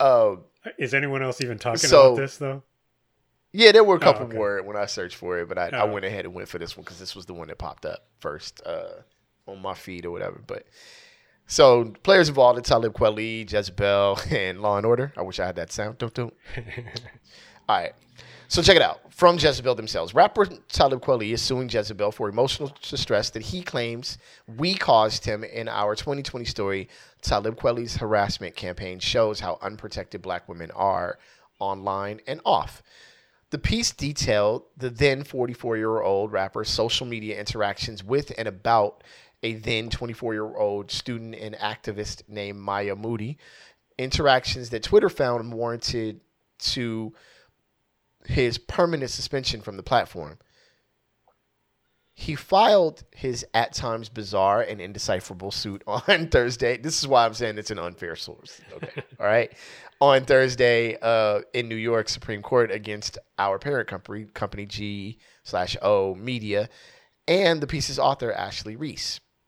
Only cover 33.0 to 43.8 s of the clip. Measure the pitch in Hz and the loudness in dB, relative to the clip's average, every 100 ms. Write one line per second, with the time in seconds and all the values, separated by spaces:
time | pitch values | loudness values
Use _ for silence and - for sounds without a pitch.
33 | - _ _ _ _ 143 - 220 233 - | -20 _ _ _ _ -6 -2 -2 -2 -4
34 | 143 147 - 104 104 120 - - 127 117 | -6 -4 0 2 2 0 -6 -10 -10 2
35 | 143 135 139 131 123 120 120 113 110 110 | 2 2 -4 -4 -4 -4 -4 -2 0 0
36 | 95 98 104 101 95 - 107 - 113 - | 0 0 0 -2 -2 -4 -4 -2 -2 -2
37 | 123 113 107 101 104 110 101 98 - 104 | -4 -8 -8 -8 -8 -4 -4 -4 -10 -10
38 | 95 135 147 - 110 95 117 117 104 - | -4 -2 -2 -8 -8 -4 2 4 4 -2
39 | - - _ _ 113 110 113 113 117 - | -20 -20 _ _ -8 -6 -4 -4 -4 -8
40 | 120 110 117 110 107 - 104 101 98 - | -8 -6 -6 -4 -4 -2 -2 -2 -6 -8
41 | - 113 113 113 107 107 104 107 - 104 | -6 -8 -10 -14 -14 -8 -8 -6 -8 -8
42 | 104 - - 107 101 101 98 101 101 98 | -8 -12 -12 -10 -10 -8 -4 -4 -4 -4
43 | 113 113 110 151 - - - _ | -6 -6 -6 -10 -18 -20 -20 _